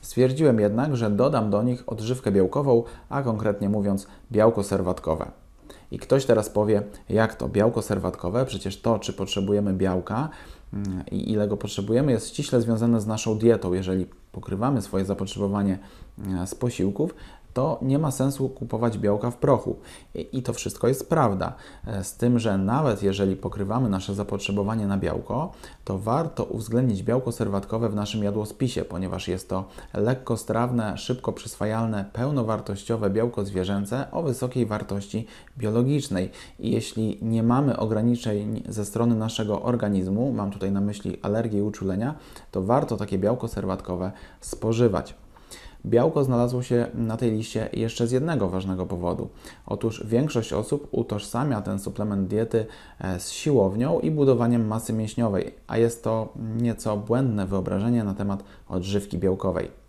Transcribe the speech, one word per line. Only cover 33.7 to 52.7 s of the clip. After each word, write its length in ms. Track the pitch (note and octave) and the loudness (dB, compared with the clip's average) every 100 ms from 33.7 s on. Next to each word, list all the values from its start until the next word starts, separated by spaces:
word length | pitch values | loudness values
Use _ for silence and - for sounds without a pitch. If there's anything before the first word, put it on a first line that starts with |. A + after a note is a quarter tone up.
| G2+ G2+ B2 C#3 | 0 0 -4 -2
o 120 | - | -2
wysokiej 420 | E3 A#2 B2+ B2+ A2 | -2 0 -2 0 0
wartości 600 | G#2+ G#2+ G2+ G2 G#2+ A#2+ - - - | 0 -2 -4 -4 -6 -6 -14 -20 -4
biologicznej. 720 | A2 A2 B2+ D3 C3 F#2 F#2 - - - | 0 2 4 2 0 -2 -2 -6 -20 -8
I 120 | - | -2
jeśli 480 | A2+ A2+ - A2 - | 0 -2 -2 -2 -2
nie 220 | A2+ A2+ | 0 2
mamy 340 | A2+ B2 C#3+ A#2 | 4 4 4 2
ograniczeń 840 | A2 G#2+ A#2 A#2+ A#2 G#2 G#2 A2 - | 0 2 2 2 0 -2 -2 -6 -6
ze 180 | G#2+ G2+ | -6 -4
strony 300 | A2+ A#2 A2+ | 2 2 2
naszego 460 | A2 A#2 G#2+ G#2 | 0 -2 -2 0
organizmu, 680 | - A#2+ G#2+ G2 F#2 G2 C3+ | 0 0 2 2 2 0 0
mam 200 | A2+ G2+ | 0 -2
tutaj 200 | G2 F#2+ | -2 -2
na 100 | G2 | 0
myśli 400 | G2+ G#2 F#2+ - | 0 -2 -6 -4
alergie 380 | G2 G#2+ A#2 G#2 | -2 0 0 0
i 20 | |
uczulenia, 540 | G#2 G#2+ G2 F#2+ A#2+ D#3 - - - | 0 -2 -2 0 -2 -6 -14 -20 -8
to 100 | - | -4
warto 360 | F#2+ B2+ - G#2+ | 2 2 2 -4
takie 200 | G#2 F#2+ | -2 0
białko 300 | G2+ B2+ A2+ | 2 0 -2
serwatkowe 640 | - F#2+ F#2 - F2+ F2+ - - - | -4 -4 -4 -4 -4 -4 -8 -18 -18
spożywać. 880 | - - A2 A2+ A#2+ F#2 - - - - - - - - - | -12 -4 -2 4 4 4 -4 -12 -20 -20 -20 -20 -20 -12 2
Białko 380 | A2+ C#3 D#3 | 4 4 2
znalazło 400 | C3 A#2+ A#2+ B2 | 2 2 2 0
się 240 | B2 A#2+ A#2+ | 0 2 2
na 240 | A#2 A2+ A2+ | -2 -4 0
tej 140 | B2 | 0
liście 380 | A2 A2+ A2+ A2 | 0 -2 -4 -4
jeszcze 340 | - A2+ - A#2 | -2 -2 0 0
z 40 | |
jednego 380 | B2+ D#3 D3+ G2 | 2 0 0 0
ważnego 360 | F#2 F#2+ F#2 F2+ | 0 -2 -2 -2
powodu. 440 | F2 F2 E2+ - - - - - | -2 -2 -2 -6 -10 -20 -18 -8
Otóż 380 | - A2+ G#2+ G#2+ | -2 -2 -4 0
większość 480 | A2+ D3+ A#2+ G#2+ | 2 2 0 0
osób 340 | D#2+ A2 C#3+ - | -2 -2 -4 -2
utożsamia 720 | - A#2 G#2 - A#2+ D3 A2 | -2 -2 -4 -4 -4 -2 -2
ten 180 | G2 G2+ | -2 -4
suplement 480 | G2 G#2 G#2+ G2 F#2+ | -6 -4 -2 0 0
diety, 380 | G#2 A2+ A2+ G#2+ | 0 2 0 -2